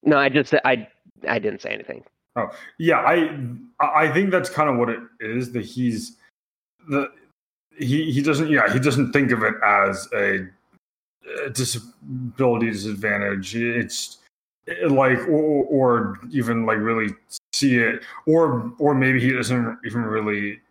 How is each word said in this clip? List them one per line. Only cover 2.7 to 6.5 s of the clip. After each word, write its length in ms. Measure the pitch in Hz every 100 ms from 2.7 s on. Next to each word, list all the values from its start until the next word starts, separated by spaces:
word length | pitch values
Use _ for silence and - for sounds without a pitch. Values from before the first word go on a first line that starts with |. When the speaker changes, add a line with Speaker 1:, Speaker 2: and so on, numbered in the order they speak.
| _
Speaker 2:
yeah, 220 | 165 156
I, 360 | - 170 156 151 123 123 - _
I 320 | 147 151 156
think 180 | 143 196
that's 200 | 180 123
kind 180 | - 151
of 80 | 123
what 140 | 120
it 100 | 113 - _
is, 320 | 110 120 123
that 120 | 123
he's, 540 | 98 123 123 110 - - _ _ _